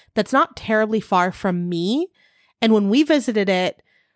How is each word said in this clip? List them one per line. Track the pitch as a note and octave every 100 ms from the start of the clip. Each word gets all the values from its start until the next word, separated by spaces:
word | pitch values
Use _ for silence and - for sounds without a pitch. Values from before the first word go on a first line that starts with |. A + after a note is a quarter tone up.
| _
that's | - G3
not | C4+ E4 -
terribly | - G#3+ G#3+ A3
far | - F#3 F#3
from | - G3 F3 F3
me. | E3+ F3+ C4+ F#4 _ _ _ _ _
And | A3+
when | A3 G3+
we | B3
visited | D#4 D4+ A#3+ G#3+ G3
it, | F#3 F3+ - _ _ _